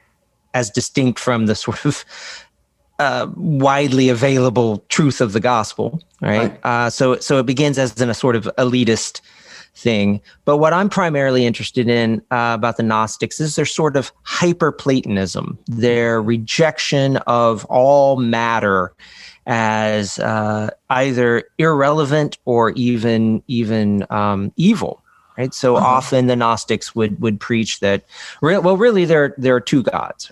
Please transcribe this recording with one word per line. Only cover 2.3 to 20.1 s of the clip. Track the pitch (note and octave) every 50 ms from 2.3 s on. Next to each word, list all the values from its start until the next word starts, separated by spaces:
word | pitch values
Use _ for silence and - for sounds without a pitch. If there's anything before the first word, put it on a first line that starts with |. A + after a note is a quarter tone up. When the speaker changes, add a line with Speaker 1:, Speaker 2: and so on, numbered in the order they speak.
| - - - _ _ _ _ _ _ _ _ _ _ -
Speaker 1:
uh, | C#3+ C3+ B2 B2 A#2 - -
widely | E3 F#3 E3 D3 C3+ C3+ C3+ C#3 C#3+ D3 C3+ C3 C3 C3 B2+
available | B2 A2+ C#3 C#3 C3+ C3 B2+ B2+ G#2 B2 A#2 A2 G#2 G2+ - _
truth | - - D#3+ C#3 - -
of | C3 G#2+ F#2+
the | A2+
gospel, | F2+ B2 B2 A2+ G#2 - - - G#2+ A#2 C#3+ E3 - _ _ _
right? | - G#2 G#2 G#2+ A#2 G#2
Speaker 2:
Right. | - - -
Speaker 1:
Uh, | B2 A#2+ A#2+ A#2+ A#2
so, | - - C3+ B2+ B2 -
so | - - D3 C3+
it | A#2+ B2+
begins | C3 B2 D3+ D3 C#3 C3+
as | C3 A#2 - -
in | B2+ A#2+
a | G#2+
sort | - - B2+ A#2
of | A2 G#2+ - - B2
elitist | B2+ B2 B2 B2+ A#2+ A2+ A2+ - - - - - - _ _ - - - - - - _ _
thing. | - - A#2+ A2+ G#2 G2+ G2+ G2+ G2+ - - - _ _
But | D3 D3 D3
what | D#3 D#3 E3
I'm | F3+ G3+ G3+
primarily | - G3 F3+ E3 D3 C#3 C#3 C3+ B2+ B2+ B2 A#2
interested | A2 - G#2 - - C3 A#2+ A#2
in, | A#2+ A#2 A#2 A2+ A2+ G#2+ - _
uh, | C3 A#2+ A#2 A#2 A#2
about | G#2+ A#2+ A#2 A2+ -
the | A#2
Gnostics | A2 A2 A2 A2 G#2+ - - - A2 - -
is | D#3 D#3 D3+
their | E3 D3
sort | - - - D#3 D3+ C#3
of | C#3 A#2+ - - _ _
hyperplatonism, | - - - F3 F3 E3+ - E3+ C#3+ C#3+ - - C#3 C3+ C3 - - G#2 F#2+ F#2+ F2+ - G2 - - - - -
their | - A#2 A2+ A#2 A#2+ A#2+ A#2 A#2 A#2 A#2 A2+
rejection | G#2+ A2+ A#2 A2+ A2 - - - D#3+ D#3 D#3 - - - D3 C#3 C3+ C3+ C3+ - -
of | - A#2+ A#2+ A#2+ A#2 A2+ G2 -
all | - B2 B2+ B2+ C3+ C#3+ C#3+ C#3 C#3 C3+ B2+
matter | A#2+ A#2 A#2 A2+ A#2 A#2 A2+ A2 G#2 G2+ G2 F#2 F2+ F#2 - _ - - - - - - - _ _ B2
as, | A#2+ A2+ A2 A2 A2 A2 A2 G#2+ G#2+ G#2+ G#2 F#2+